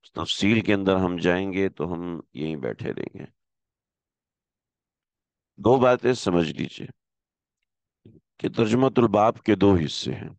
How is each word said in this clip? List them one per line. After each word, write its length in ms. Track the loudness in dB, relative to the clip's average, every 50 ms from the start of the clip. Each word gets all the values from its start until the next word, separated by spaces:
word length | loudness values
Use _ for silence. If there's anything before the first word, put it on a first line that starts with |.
اس 100 | _ _
تفصیل 480 | _ -10 -8 -8 -4 -2 0 2 2 2
کے 140 | 2 0 0
اندر 220 | 2 2 2 2
ہم 200 | 2 0 -2 -2
جائیں 360 | -2 0 0 0 0 -2 -4
گے 160 | -4 -4 -4 -4
تو 240 | -4 -6 -8 -8
ہم 280 | -6 -8 -8 -10 -10 -12 -14 _
یہیں 240 | _ -10 -8 -8 -8
بیٹھے 360 | -6 -8 -8 -8 -8 -10 -10
رہیں 260 | -10 -10 -12 -12 _ -16
گے۔ 60 | -18 -20 _ _ _ _ _ _ _ _ _ _ _ _ _ _ _ _ _ _ _ _ _ _ _ _ _ _ _ _ _ _ _ _ _ _ _ _ _ _ _ _ _ _ _ _ _
دو 240 | -2 2 4 4 6
باتیں 320 | 6 4 4 4 2 -2
سمجھ 400 | -2 0 -2 0 2 2 2 0
لیجئے 340 | -2 -6 -8 -8 -8 -16 -16 -18 -18 _ _ _ _ _ _ _ _ _ _ _ _ _ _ _ _ _ _ _ _ _ _ -20 _ _ _ _ _ _
کہ 100 | -8 -6
ترجمۃ 480 | -2 -2 0 0 2 2 2 2 4
الباب 420 | 4 2 4 4 4 2 2 0 -2
کے 160 | _ 0 2
دو 200 | 4 4 4 4 4 0
حصے 280 | -2 -6 -8 -8 -8
ہیں۔ 180 | -8 -10 -12 -16 -18